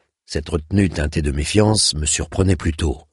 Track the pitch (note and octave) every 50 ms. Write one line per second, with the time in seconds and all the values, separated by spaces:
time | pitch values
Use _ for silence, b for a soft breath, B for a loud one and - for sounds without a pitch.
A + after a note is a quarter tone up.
0 | B B _ _ _ - - - D2+ - - E2 D2+ - F#2+ G2+ G2+ F2 - E2
1 | D2 D2 - E2+ D2+ C#2+ C2+ C#2+ D2+ - - G#2 G#2+ G#2+ G#2+ G#2 - - - D2+
2 | D2+ D2+ - - - - - - F#2+ F#2+ F#2 - - F2 D2+ - F#2 D2+ B1+ -
3 | - _